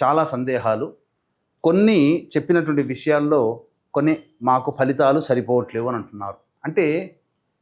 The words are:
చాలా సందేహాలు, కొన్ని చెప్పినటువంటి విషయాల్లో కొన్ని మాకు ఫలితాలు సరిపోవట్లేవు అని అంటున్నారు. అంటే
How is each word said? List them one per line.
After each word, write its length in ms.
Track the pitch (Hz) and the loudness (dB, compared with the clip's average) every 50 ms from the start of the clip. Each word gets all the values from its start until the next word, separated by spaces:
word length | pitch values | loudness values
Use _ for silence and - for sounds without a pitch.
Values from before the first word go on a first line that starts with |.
చాలా 220 | 139 131 147 160 156 - 135 | 0 0 2 2 0 -2 -2
సందేహాలు, 540 | 123 127 131 127 120 - 113 110 107 139 - - _ _ _ _ _ _ _ _ _ _ _ _ _ - | -6 -4 -4 -4 -2 0 -2 -2 -2 -4 -8 -10 _ _ _ _ _ _ _ _ _ _ _ _ _ 0
కొన్ని 340 | 165 170 190 208 220 220 175 139 143 165 175 - - - | 0 2 4 4 4 4 4 4 4 2 0 -2 -4 -4
చెప్పినటువంటి 500 | 151 147 - 175 170 160 160 147 143 135 123 | -2 0 2 2 2 2 0 0 0 -2 -2
విషయాల్లో 500 | 127 120 - 151 151 147 147 147 156 143 120 110 117 117 - _ _ _ _ _ - | -4 -4 -2 0 0 2 2 2 2 2 2 0 -2 -4 -10 _ _ _ _ _ -4
కొన్ని 200 | 147 139 156 156 151 - _ _ - 120 127 | 0 0 0 0 -2 -4 _ _ -6 0 0
మాకు 200 | 127 127 123 147 - - | 0 0 0 -2 -4 -2
ఫలితాలు 400 | 135 131 135 131 139 135 139 160 - - | 0 0 0 2 2 2 2 2 0 0
సరిపోవట్లేవు 600 | - 123 120 117 123 123 110 - - 113 117 127 | 0 0 0 0 0 0 0 -2 -4 -6 -6 -4
అని 80 | 123 113 | -6 -6
అంటున్నారు. 380 | 104 - - 104 101 98 101 - _ _ _ _ - | -8 -10 -12 -12 -12 -12 -12 -14 _ _ _ _ -10
అంటే 220 | 147 143 208 175 147 151 175 196 190 - _ _ _ _ _ _ _ _ _ | -6 -2 -2 0 0 -2 -2 -6 -10 -14 _ _ _ _ _ _ _ _ _